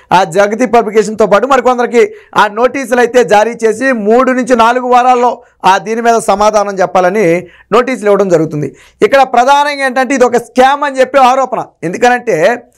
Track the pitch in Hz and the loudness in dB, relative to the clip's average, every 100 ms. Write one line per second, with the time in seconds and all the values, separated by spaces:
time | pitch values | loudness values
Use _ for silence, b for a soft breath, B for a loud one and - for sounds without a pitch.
0 | B 180 180 175 214 214 240 233 208 214 | B 0 0 0 0 0 0 0 0 -2
1 | 202 214 208 202 262 262 240 247 233 233 | -2 -2 0 0 2 0 0 -2 0 0
2 | 214 B B - 208 208 254 277 226 247 | 0 B B -2 -2 0 -2 -2 -2 0
3 | 240 247 240 208 214 233 220 214 269 233 | 2 0 2 2 0 -2 -2 0 -2 -2
4 | 202 240 262 254 233 233 226 254 247 247 | 0 2 2 0 0 2 2 0 0 2
5 | 254 247 240 214 b b 180 190 180 226 | 2 2 0 -4 b b 0 0 -2 -2
6 | 233 220 - 202 214 214 202 190 180 185 | 0 0 0 0 0 0 -2 -2 -2 0
7 | 180 214 175 165 - B B 220 254 240 | 0 0 0 -2 -6 B B -2 -2 -2
8 | 208 202 196 165 156 151 139 b b b | 0 0 2 0 0 -6 -8 b b b
9 | 208 269 262 247 254 285 294 277 269 254 | 0 2 2 0 2 2 0 -2 -4 -2
10 | 254 269 247 233 233 254 262 285 285 269 | -2 0 0 0 -2 2 2 2 -4 -2
11 | 254 269 247 262 254 196 - - 160 196 | 0 2 2 2 -2 -6 -10 -10 -8 -2
12 | 240 247 233 160 185 240 _ | 0 0 -2 0 0 -2 _